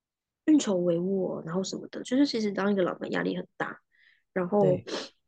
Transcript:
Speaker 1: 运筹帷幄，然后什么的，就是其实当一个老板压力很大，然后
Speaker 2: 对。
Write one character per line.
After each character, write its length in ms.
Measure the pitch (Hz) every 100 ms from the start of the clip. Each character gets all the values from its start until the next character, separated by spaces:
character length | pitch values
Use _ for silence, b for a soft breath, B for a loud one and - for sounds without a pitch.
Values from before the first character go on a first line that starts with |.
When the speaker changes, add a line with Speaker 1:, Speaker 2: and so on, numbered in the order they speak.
| _ _ _ _ -
Speaker 1:
运 120 | 294
筹 200 | 226 180
帷 180 | 175 170
幄， 460 | 185 196 170 147
然 100 | 160
后 80 | 180
什 140 | 190 -
么 100 | -
的， 140 | -
就 120 | - 254
是 80 |
其 160 | 285 233
实 120 | 208
当 200 | 190 196
一 40 | 196
个 60 |
老 120 | 175
板 160 | - -
压 120 | 185
力 140 | 175 180
很 100 | 180 -
大， 240 | - - _ b b b _
然 160 | 185 180
后 140 | 208
Speaker 2:
对。 220 | 190 180 - B B _